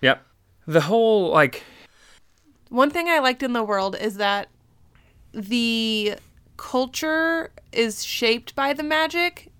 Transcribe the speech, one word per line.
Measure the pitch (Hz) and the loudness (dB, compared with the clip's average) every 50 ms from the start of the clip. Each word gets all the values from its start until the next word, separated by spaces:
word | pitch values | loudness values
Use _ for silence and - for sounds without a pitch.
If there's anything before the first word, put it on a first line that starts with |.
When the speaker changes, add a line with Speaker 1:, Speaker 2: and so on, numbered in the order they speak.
Speaker 1:
Yep. | - 131 - - _ _ _ _ _ _ _ _ - | 2 2 2 2 _ _ _ _ _ _ _ _ -6
The | - 156 165 143 | 0 2 2 2
whole, | 156 214 233 226 226 220 208 185 160 | 2 2 2 4 4 4 2 2 2
like | 156 156 147 127 - - - - - - - - _ _ - - - - _ _ _ _ _ _ _ _ _ - | 4 4 4 4 2 -6 -18 -18 -20 -20 -20 -20 _ _ -20 -20 -20 -20 _ _ _ _ _ _ _ _ _ -4
Speaker 2:
One | - 247 269 294 | 2 2 2 2
thing | 294 349 339 349 | 2 -2 0 2
I | 339 311 | 2 4
liked | 269 254 254 247 269 | 4 2 0 0 -2
in | 254 240 | -2 -2
the | 233 226 | -2 -2
world | 208 208 196 190 196 190 - | 0 0 0 0 -2 -4 -4
is | 202 220 190 | -6 -6 -4
that | 196 208 202 202 202 - - _ _ _ _ _ _ - _ _ _ _ _ _ - - - - | -2 0 0 0 -2 -4 -8 _ _ _ _ _ _ -20 _ _ _ _ _ _ -20 -20 -16 -12
the | 226 202 190 240 240 233 233 226 226 226 220 220 214 208 208 202 - - - _ - _ _ _ | -10 -6 -2 -2 0 0 0 0 0 0 -2 -2 -2 -2 -2 -4 -6 -14 -20 _ -20 _ _ _
culture | - - - - 254 262 254 262 - - 311 311 320 320 330 330 330 330 - - - - - - | -18 -12 -4 -2 -2 -2 -2 -4 -6 -4 -2 0 0 0 0 -2 -2 -4 -8 -14 -20 -20 -8 -2
is | - 233 226 208 - - | -2 -2 -2 -2 -8 -8
shaped | - - - 240 226 226 240 - - - | -8 -6 -2 0 0 0 0 -4 -8 -6
by | - 269 277 294 | -4 -2 -2 -2
the | 294 302 | -4 -4
magic | 302 311 311 320 320 320 339 349 349 349 - - - _ - | -2 0 0 0 0 0 -2 -2 -2 -4 -6 -20 -20 _ -8